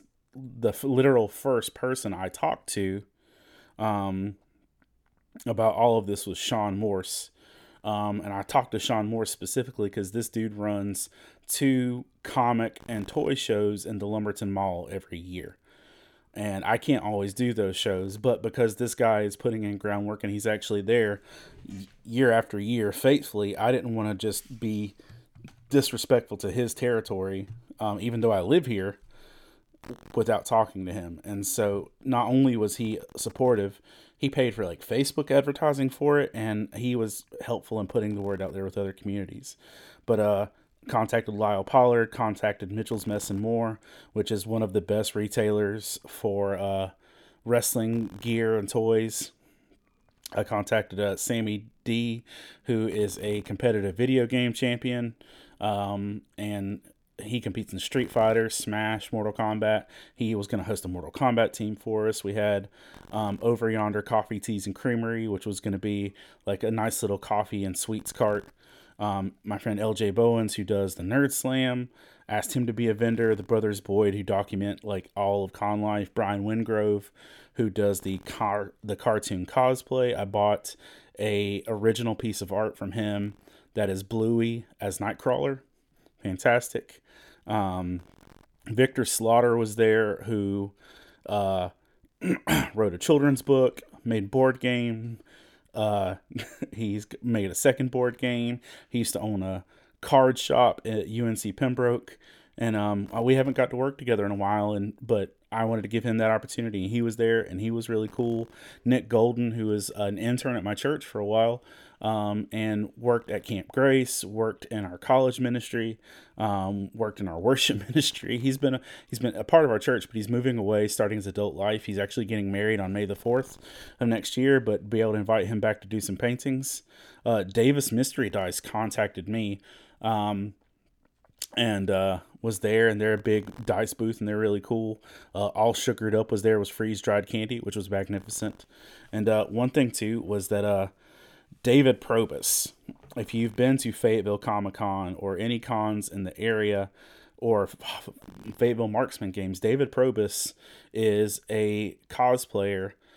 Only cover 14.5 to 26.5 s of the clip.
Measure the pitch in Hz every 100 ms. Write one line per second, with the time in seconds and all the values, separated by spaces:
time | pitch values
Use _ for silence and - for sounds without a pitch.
14.5 | 98 98 90 87 95 - 87 90 90 -
15.5 | - _ _ _ - _ _ _ - 104
16.5 | 95 - 117 - 135 104 104 101 98 123
17.5 | 110 98 92 - 92 95 104 123 117 113
18.5 | 117 117 101 120 - 117 107 104 - 123
19.5 | 110 104 101 104 101 104 104 104 104 107
20.5 | 107 - 104 98 120 107 101 - - -
21.5 | - - 98 98 _ - 117 131 113 110
22.5 | 104 104 120 104 - 131 143 - 104 101
23.5 | - 110 127 123 113 107 98 110 98 -
24.5 | 117 113 107 104 - - - _ - -
25.5 | - - 139 131 117 - 123 - 107 101